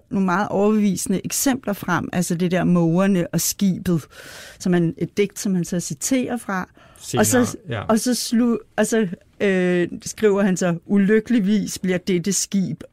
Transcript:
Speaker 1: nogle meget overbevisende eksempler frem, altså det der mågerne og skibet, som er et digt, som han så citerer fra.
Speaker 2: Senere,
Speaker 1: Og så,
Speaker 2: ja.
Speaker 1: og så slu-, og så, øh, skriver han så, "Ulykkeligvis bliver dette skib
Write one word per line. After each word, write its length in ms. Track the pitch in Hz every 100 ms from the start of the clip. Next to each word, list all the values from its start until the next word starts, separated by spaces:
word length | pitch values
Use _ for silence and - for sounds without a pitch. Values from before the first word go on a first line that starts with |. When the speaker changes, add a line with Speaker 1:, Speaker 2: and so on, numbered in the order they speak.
| -
Speaker 1:
nogle 140 | 202 190
meget 220 | 175 208
overbevisende 720 | 185 208 214 208 185 - 185
eksempler 480 | - - 285 247 -
frem, 360 | 196 - 170 -
altså 220 | - 175
det 160 | 170 180
der 140 | 180
mågerne 640 | 165 175 165 170 196 190 175
og 140 | 170
skibet, 640 | - - 196 175 185 170 - - - - - -
som 160 | 190
er 160 | 175 165 -
et 180 | 165 -
digt, 220 | 202 -
som 160 | 208
han 100 | 185
så 160 | 165 175
citerer 560 | - 160 - 262 247 233
fra. 320 | - 190 - _ - -
Speaker 2:
Senere, 220 | - -
Speaker 1:
Og 40 | 214
så, 300 | 247 247 - 175
Speaker 2:
ja. 120 | 113
Speaker 1:
og 200 | - 226
så 100 | 247
slu-, 580 | 240 - 226 240 226 - -
og 100 | 214
så, 220 | 226 202 180 _ -
øh, 480 | 202 185 180 180 175 -
skriver 380 | - - 214 196
han 140 | 202 185
så, 200 | 180 165 -
"Ulykkeligvis 920 | 202 190 220 214 240 190 214 185 -
bliver 200 | 185 180
dette 340 | - 175 165
skib 500 | 185 - 196 175 165 -